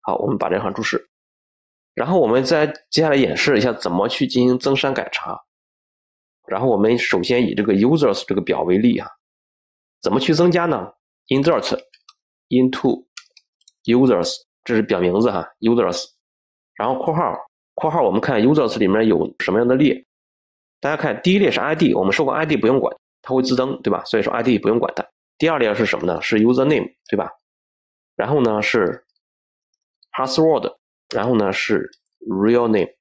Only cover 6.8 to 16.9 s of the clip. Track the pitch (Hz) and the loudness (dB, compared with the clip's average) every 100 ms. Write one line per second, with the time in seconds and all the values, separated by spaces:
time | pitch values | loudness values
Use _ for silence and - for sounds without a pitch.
6.8 | 107 120 - 95 87 123 110 - 107 98 | 2 2 0 -2 0 0 0 0 0 2
7.8 | 117 160 135 98 - 98 87 76 82 95 | 2 4 2 0 -4 -4 -2 -2 2 2
8.8 | 120 - - - _ _ _ _ _ _ | 2 0 -6 -20 _ _ _ _ _ _
9.8 | _ _ - 113 - 156 175 175 170 127 | _ _ -2 -2 0 2 2 2 -2 -4
10.8 | 90 _ _ _ _ 131 147 135 - - | -6 _ _ _ _ 0 2 0 -2 -6
11.8 | - _ - _ _ _ _ 123 127 127 | -8 _ -20 _ _ _ _ 2 2 2
12.8 | 135 - _ - _ _ _ _ _ _ | -2 -2 _ -20 _ _ _ _ _ _
13.8 | - 120 131 98 85 - _ _ - 113 | 0 2 4 2 0 -6 _ _ -4 -2
14.8 | 104 95 90 95 120 95 80 _ 113 120 | 0 0 2 2 0 -2 -8 _ 0 2
15.8 | 95 87 - _ _ _ _ _ _ - | 0 -2 -10 _ _ _ _ _ _ -6
16.8 | 110 | -4